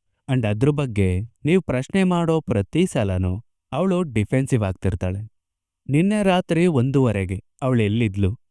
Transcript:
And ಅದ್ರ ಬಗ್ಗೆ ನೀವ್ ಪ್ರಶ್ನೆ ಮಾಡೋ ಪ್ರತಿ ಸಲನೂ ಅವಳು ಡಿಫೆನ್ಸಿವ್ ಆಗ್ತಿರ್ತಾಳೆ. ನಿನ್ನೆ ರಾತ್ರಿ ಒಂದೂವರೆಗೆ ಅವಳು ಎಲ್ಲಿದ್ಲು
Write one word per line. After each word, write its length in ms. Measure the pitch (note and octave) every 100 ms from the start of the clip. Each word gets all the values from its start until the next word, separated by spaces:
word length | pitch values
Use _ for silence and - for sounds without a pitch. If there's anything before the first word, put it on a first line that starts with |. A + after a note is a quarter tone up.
| _ _ -
And 140 | B2+ G#2+
ಅದ್ರ 220 | G#2+ C#3
ಬಗ್ಗೆ 520 | D3 C3+ G2+ F#2 F2+
ನೀವ್ 420 | A#2 _ D3 F#3
ಪ್ರಶ್ನೆ 400 | - B2+ - G3
ಮಾಡೋ 380 | F#3 F3 E3 D#3+
ಪ್ರತಿ 440 | - A2 F#2+ D#3 F3+
ಸಲನೂ 580 | C3+ G2 F2+ F#2 F#2 - _ _
ಅವಳು 320 | C3+ F#3+ F3+
ಡಿಫೆನ್ಸಿವ್ 600 | D#3+ A2 G2+ C3 C3+ B2+
ಆಗ್ತಿರ್ತಾಳೆ. 680 | G2 - F#2+ - F#2 F#2+ G#2+ _ _ _ _ _ -
ನಿನ್ನೆ 340 | D3 G3 G#3+
ರಾತ್ರಿ 440 | F#3+ F3+ - E3 F3+
ಒಂದೂವರೆಗೆ 760 | C#3 C3 C3+ B2+ G2+ F#2 F#2+ - _
ಅವಳು 220 | C3 B2
ಎಲ್ಲಿದ್ಲು 520 | G#2 A2 A2+ G2 F#2+ A#2 _